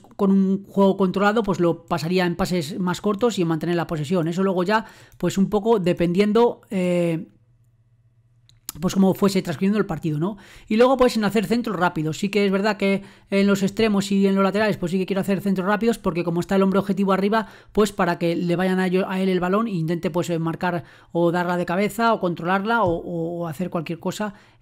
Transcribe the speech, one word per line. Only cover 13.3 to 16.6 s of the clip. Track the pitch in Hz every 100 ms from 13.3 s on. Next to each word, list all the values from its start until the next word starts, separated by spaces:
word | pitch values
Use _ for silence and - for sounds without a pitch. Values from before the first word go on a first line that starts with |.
en | 196 202
los | 196
extremos | 196 196 226 196 196
y | 196 196
en | 196
los |
laterales, | 196 196 214 180
pues | 175
sí | 190
que | 185
quiero | 190
hacer | 185 196
centros | 196 185 185
rápidos, | 208 226 226
porque | 233 165
como | 170 170
está | 170
el | 196